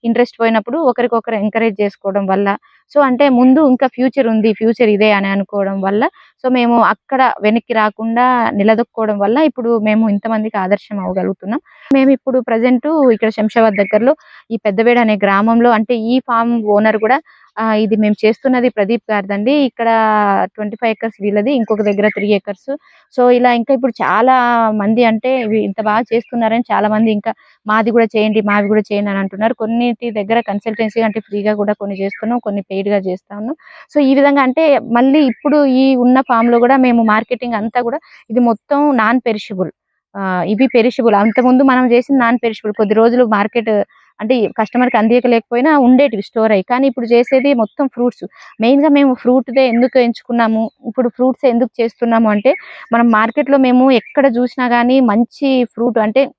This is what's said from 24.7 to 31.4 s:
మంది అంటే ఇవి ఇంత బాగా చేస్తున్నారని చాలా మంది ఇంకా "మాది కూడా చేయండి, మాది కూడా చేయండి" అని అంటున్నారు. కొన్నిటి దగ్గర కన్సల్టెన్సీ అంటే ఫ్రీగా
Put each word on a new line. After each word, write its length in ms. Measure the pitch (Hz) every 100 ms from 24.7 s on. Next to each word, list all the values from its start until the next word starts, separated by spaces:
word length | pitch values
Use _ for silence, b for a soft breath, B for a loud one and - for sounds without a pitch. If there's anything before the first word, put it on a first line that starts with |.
మంది 340 | 214 202 226
అంటే 380 | 233 220 254 262
ఇవి 200 | 220 220
ఇంత 200 | 208 196
బాగా 220 | 214 214 240
చేస్తున్నారని 480 | 233 - 240 226 226 240
చాలా 160 | 202 208
మంది 240 | 214 226
ఇంకా 220 | 208 226 - b b 214
"మాది 240 | 214 220
కూడా 140 | 233
చేయండి, 360 | 226 220 214 214
మాది 280 | 208 208 202
కూడా 120 | 214 208
చేయండి" 180 | 208 202
అని 80 | 196
అంటున్నారు. 360 | 196 196 220
కొన్నిటి 560 | - 220 233 240 233 233
దగ్గర 300 | 220 202 226
కన్సల్టెన్సీ 600 | 226 202 226 214 220 226
అంటే 200 | 226 214
ఫ్రీగా 340 | - 208